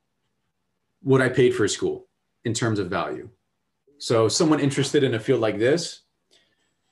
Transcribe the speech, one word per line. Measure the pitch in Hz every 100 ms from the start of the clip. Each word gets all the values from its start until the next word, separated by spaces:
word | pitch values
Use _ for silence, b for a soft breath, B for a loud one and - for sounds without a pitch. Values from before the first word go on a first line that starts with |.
| _ _ _ _ _ _ _ _ _ _
what | 135 131
I | 127
paid | 135 123 -
for | 101
school | - 87 76 - _ _ _
in | 113
terms | 110 117 104
of | 87
value. | 92 73 - - _ _ _ _ _ _ -
So | - 113 110
someone | - 165 151
interested | 139 139 131 151
in | 135
a | 113
field | - 123
like | 110 101
this, | 120 170 - - _ _ _ _ _ _ _ _ _